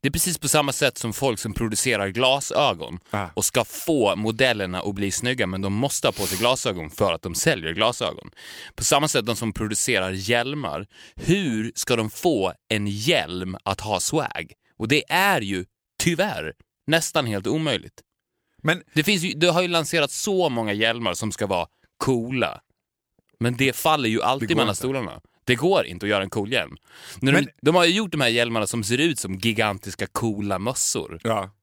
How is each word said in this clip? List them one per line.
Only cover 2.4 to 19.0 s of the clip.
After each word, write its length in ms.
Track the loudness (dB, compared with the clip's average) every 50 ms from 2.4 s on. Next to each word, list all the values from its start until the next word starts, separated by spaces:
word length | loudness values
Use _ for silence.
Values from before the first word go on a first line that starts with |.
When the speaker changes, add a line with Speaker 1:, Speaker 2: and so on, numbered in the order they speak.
| 0 0 2 4 4 4 2 0 -6 -10 -10 -14 _ _
Speaker 2:
Ah. 160 | -4 -4 -4 -4 -4
Speaker 1:
och 120 | -2 -2
ska 200 | 0 2 0 0
få 500 | 0 -4 -6 -2 0 2 4 4 2 2
modellerna 640 | 2 0 -2 2 2 2 2 2 0 -2 -4 -4 -4
att 140 | -4 -4 -4
bli 160 | -2 -2 -2
snygga, 360 | -2 -2 -2 -2 0 0 -2
men 140 | -2 -2 -2
de 120 | -2 -2 0
måste 340 | 0 0 -2 -2 0 0
ha 40 | 0
på 140 | 0 0 -2
sig 120 | -2 0
glasögon 520 | 2 2 2 2 2 0 -4 -4 -4 -6 -10
för 240 | -2 0 0 2 0
att 80 | -2
de 140 | -4 -6 -4
säljer 380 | 0 0 0 0 0 -2 -6 -2
glasögon. 560 | 2 0 0 2 0 -4 -4 -4 -6 -16 -18 _ -20 -20 -18 -18 -16 -18 -16 _
På 80 | -4 0
samma 240 | 2 4 4 4
sätt 180 | 4 2 0 0
de 100 | 0 -4
som 180 | -2 -2 -4 -2
producerar 580 | -2 -4 -2 -2 -2 0 0 0 0 0 0
hjälmar. 760 | -4 -4 -2 0 0 0 0 -2 -6 -6 -6 -6 -6 -6 -8 _ _ -20 -20 -20 _
Hur 560 | -6 0 2 2 2 2 0 -2 -2 -4 -6 -6
ska 200 | -8 -2 0 0
de 140 | 0 0 -2
få 440 | -6 -2 0 0 2 2 0 -2 -2 _ _ _
en 180 | -2 -2 0
hjälm 680 | -2 -4 -2 0 2 2 2 2 -2 -6 -6 -6 -8 -8 -6 _
att 180 | -4 -4 -2
ha 180 | -2 -2 -2 0
swag? 540 | 0 0 -2 -2 -2 -4 -6 -10 -12 -12 -16 _ _ _ _
Och 100 | _ 0
det 240 | 2 2 2 2 _
är 300 | 0 2 4 4 2 2
ju, 240 | 0 -2 -4 -4 -4 _ _ _ _ _ _ _ 0
tyvärr, 500 | 0 0 0 -2 -2 -2 -6 -6 -8 -10 _ _ _ _ _ _
nästan 380 | 0 0 0 0 0 -2 -2 0
helt 220 | 0 -2 -2 -2
omöjligt. 540 | -2 -2 0 0 -2 -2 -4 -6 -12 _ -20 _ _ _ _ _ _ _ _ _ _ _ _ -2
Speaker 2:
Men 200 | -2 -2 -2 -4 _ _
Speaker 1:
Det 100 | 0